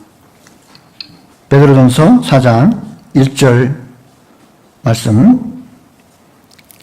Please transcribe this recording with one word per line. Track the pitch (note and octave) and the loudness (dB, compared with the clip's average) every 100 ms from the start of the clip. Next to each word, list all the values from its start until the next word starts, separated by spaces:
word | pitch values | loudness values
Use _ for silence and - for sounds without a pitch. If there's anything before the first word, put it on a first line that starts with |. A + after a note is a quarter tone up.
| _ _ _ _ _ _ _ _ _ - - _ _ _ _ | _ _ _ _ _ _ _ _ _ -20 -20 _ _ _ _
베드로전서 | C#3 C#3+ C3+ B2+ B2 E3 B3 | 2 4 4 2 2 2 2
사 | - C3+ | 0 0
장 | B2 A#2 F3 - - - _ | 0 0 0 -2 -10 -20 _
일 | C#3+ C3 - | -2 -2 0
절 | C3 A#2+ B2+ D3+ - - _ _ _ _ _ _ _ _ | 0 0 -2 -6 -16 -20 _ _ _ _ _ _ _ _
말씀, | A#2+ A#2 A#2 G#2+ G3+ B3+ - - - _ _ _ _ _ _ _ _ _ _ _ | -6 -4 -2 0 2 0 -4 -16 -20 _ _ _ _ _ _ _ _ _ _ _